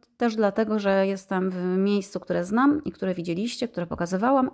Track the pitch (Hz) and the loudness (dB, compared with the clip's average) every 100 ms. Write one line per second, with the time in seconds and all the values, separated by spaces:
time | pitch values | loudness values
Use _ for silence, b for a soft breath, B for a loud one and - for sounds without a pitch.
0 | _ - 240 220 208 202 214 214 196 196 | _ -2 -2 2 0 2 0 0 2 2
1 | 196 190 - 185 190 185 180 185 196 202 | 2 -2 -4 -2 -2 -2 0 2 2 2
2 | 190 180 - 175 175 220 277 294 - - | -2 -6 -4 -2 0 2 4 2 -2 -4
3 | 190 180 175 170 233 - 233 - 170 - | -4 -2 -4 -4 -4 -4 -6 -6 -6 -4
4 | 175 185 233 269 254 | -2 0 2 2 2